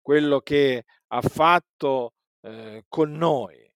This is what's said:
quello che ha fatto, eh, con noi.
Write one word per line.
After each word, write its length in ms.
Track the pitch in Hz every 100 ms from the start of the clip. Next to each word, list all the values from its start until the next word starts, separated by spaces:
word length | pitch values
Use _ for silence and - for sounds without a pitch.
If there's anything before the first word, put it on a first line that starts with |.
quello 400 | - 147 147 139
che 440 | - 147 139 127 - _ _
ha 120 | 117
fatto, 920 | 120 - 156 175 _ _ 143 135 120 _ _ _
eh, 440 | 101 110 113 107 _
con 240 | - 156
noi. 580 | 151 165 147 101 69 55 _